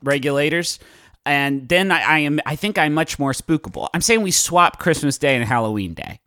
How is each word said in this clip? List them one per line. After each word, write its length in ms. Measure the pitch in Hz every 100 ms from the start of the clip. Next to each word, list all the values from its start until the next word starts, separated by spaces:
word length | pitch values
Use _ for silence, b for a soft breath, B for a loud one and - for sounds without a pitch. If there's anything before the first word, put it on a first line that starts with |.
regulators." 760 | 135 143 135 139 147 165 170 - b b b b -
And 420 | 143 139 139 127
then 240 | 175 190
I, 80 | 170
I 180 | 110 156
am, 200 | 147 151 -
I 100 | 151
think 220 | 208 196
I'm 160 | 151
much 260 | 151 160 -
more 140 | 139
spookable. 560 | 131 - 156 - - -
I'm 80 | 165
saying 200 | 185 233
we 80 | 202
swap 480 | 151 - 170 175 -
Christmas 380 | - 151 147 135
Day 180 | 143 131
and 80 | 113
Halloween 480 | 120 113 107 95
Day. 280 | 80 - -